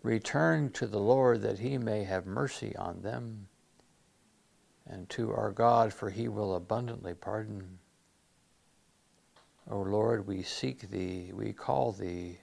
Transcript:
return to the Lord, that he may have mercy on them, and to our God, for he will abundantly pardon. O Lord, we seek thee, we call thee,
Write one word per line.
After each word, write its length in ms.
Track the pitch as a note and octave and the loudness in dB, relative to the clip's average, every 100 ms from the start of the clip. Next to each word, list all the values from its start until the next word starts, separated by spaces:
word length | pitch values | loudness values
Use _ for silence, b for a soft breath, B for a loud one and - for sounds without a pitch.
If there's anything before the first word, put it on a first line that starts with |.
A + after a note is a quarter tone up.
return 680 | A#2 A2+ - C#3 E3 D#3+ C#3 | 0 0 0 2 4 4 0
to 140 | - A2+ | -2 -2
the 140 | G2+ | 2
Lord, 400 | G2+ C3+ B2+ A#2 | 6 8 8 6
that 160 | G#2 G2 | 2 -2
he 200 | B2 C3+ | -2 -2
may 260 | A2+ G#2+ | 0 -2
have 220 | F#2+ F#2+ F#2 | 0 -2 -2
mercy 500 | G#2+ C#3 - A2 - | -2 -2 -4 -8 -6
on 240 | F2+ F2+ | -6 -6
them, 480 | G2 A#2+ A#2 A2 F#2+ _ _ _ _ _ _ _ _ _ _ _ _ _ - | -6 -6 -8 -10 -14 _ _ _ _ _ _ _ _ _ _ _ _ _ -14
and 220 | F#2 - | -12 -8
to 220 | - A2+ | -2 0
our 180 | G#2+ G#2+ | 0 0
God, 420 | G2+ A#2 A#2 A2+ | 6 6 8 6
for 180 | - G#2 | 2 -6
he 180 | F#2+ A#2 | -2 -4
will 260 | G#2 G2+ | -2 0
abundantly 600 | F#2 F2+ A2+ A#2+ A#2 F#2 | -2 -2 -2 -2 -6 -8
pardon. 640 | F2 - G#2+ G#2+ G#2 F#2 F#2 _ _ _ _ _ _ _ _ _ _ _ _ _ _ _ _ _ _ - | -8 -6 -6 -6 -10 -12 -16 _ _ _ _ _ _ _ _ _ _ _ _ _ _ _ _ _ _ -8
O 100 | G2+ | -4
Lord, 460 | G2 G#2 A2+ A2+ G2+ | 0 2 2 2 -2
we 160 | F#2+ | -6
seek 480 | F2+ - C3 C3 G2 | -6 -4 -6 -6 -8
thee, 400 | G2 F#2 F#2 F2+ | -6 -4 -6 -8
we 200 | G2 G#2 | -6 -6
call 400 | G#2+ - C3 B2 | -4 0 2 2
thee, 480 | G2 F#2+ F2 F2 F2 | -2 -6 -6 -8 -12